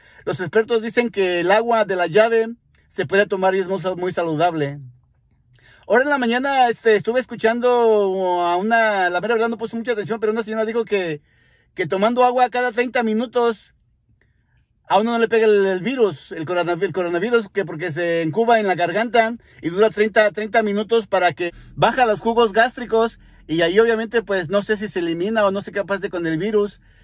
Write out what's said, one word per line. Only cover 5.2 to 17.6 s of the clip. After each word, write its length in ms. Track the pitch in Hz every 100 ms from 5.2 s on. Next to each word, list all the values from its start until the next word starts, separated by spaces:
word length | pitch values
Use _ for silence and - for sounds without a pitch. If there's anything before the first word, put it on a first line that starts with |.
| _ _ _ _ _ _ -
Ahora 160 | 214
en 60 | 277
la 80 | 285
mañana, 500 | 240 240 277 269 247
este, 260 | 220 226
estuve 260 | 208 - 247
escuchando 480 | 247 233 220 233 247 240 233 214 196 190 185 180
a 140 | 175 175
una, 540 | 214 233 220 196 180
la 100 | 214
mera 140 | 208
verdad 140 | 226 233
no 100 | 226
puse 180 | 226 233
mucha 160 | 226
atención, 280 | 214 170 220
pero 120 | 214
una 120 | 226
señora 220 | 214 220 220
dijo 180 | 233
que, 360 | 220 202 175 151 _ _ _ _ _
que 120 | - 160
tomando 380 | 190 214 247
agua 260 | 247 247 247
cada 200 | 247 247
treinta 320 | 220 247 247
minutos 720 | 226 220 247 247 233 214 - _ _ _ _ _ _ _ _ _ _ _ -
a 120 | 190
uno 100 | 220
no 80 | 233
le 80 | 226
pega 200 | 226 220
el, 200 | 202 190
el 140 | 185
virus, 500 | 185 262 208 147 -
el 160 | 165 156
corona-, 320 | 175 170 170
el 120 | 190
coronavirus, 560 | 170 175 170 214 240 202
que 160 | 202